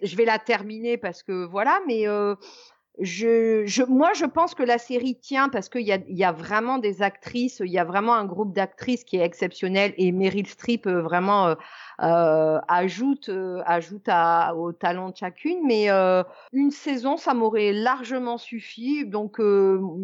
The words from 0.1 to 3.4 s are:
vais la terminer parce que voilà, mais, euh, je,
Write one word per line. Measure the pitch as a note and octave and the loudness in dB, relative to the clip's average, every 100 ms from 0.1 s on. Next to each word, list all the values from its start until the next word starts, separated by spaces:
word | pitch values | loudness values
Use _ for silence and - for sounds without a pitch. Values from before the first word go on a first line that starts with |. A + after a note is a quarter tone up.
vais | F3+ | 0
la | A3+ A3 | 2 0
terminer | G#3+ A3 G3+ A3 A#3 A#3+ | 0 -4 -4 -8 -4 -4
parce | G3+ E3+ | -6 -10
que | - F#3 F3 | -8 -8 -6
voilà, | F#3+ A#3+ F#4 F4+ | -2 2 0 0
mais, | A3+ G#3 | -2 0
euh, | G#3 G3+ G3+ - - - _ _ - | 0 -2 -4 -10 -20 -20 _ _ -10
je, | F#3 F3 A3+ A#3 | -8 -2 2 2